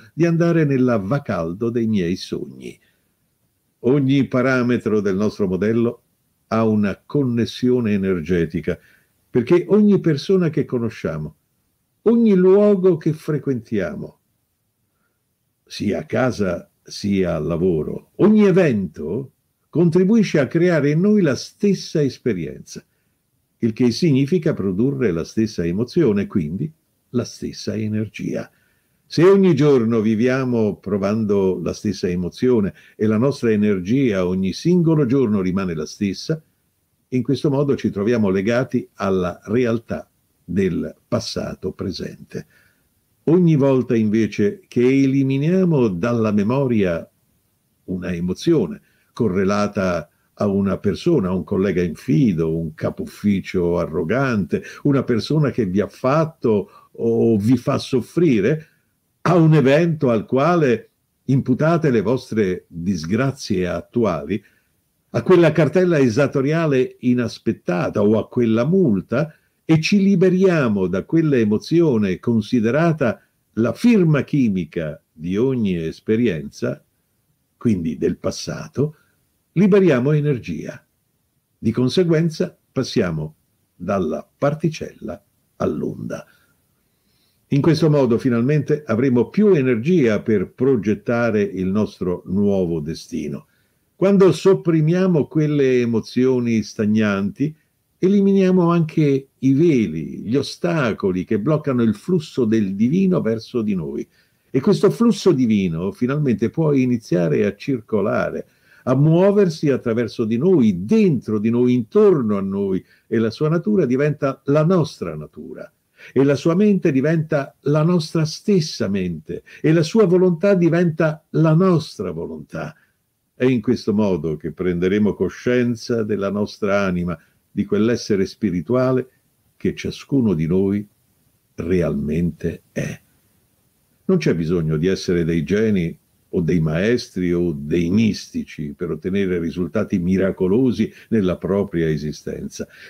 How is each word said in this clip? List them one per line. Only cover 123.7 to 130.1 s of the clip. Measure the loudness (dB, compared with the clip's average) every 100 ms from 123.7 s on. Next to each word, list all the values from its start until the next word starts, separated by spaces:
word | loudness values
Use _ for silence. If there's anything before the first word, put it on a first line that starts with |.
| -2 0
modo | 0 2 0 -2 -6
che | -8
prenderemo | -4 -4 0 0 2 0
coscienza | 0 -4 -4 -2 0 0 -4 -4 -4
della | -2 -2 -2
nostra | -2 -4 -4 -2 0
anima, | 0 -2 -4 -6 _ _ _
di | -6
quell'essere | -2 0 0 0 -2 -2 -2
spirituale | -2 -4 -4 -2 0 0 -2 -4 _ _ _ _ _
che | -6
ciascuno | -6 -10 -10 -4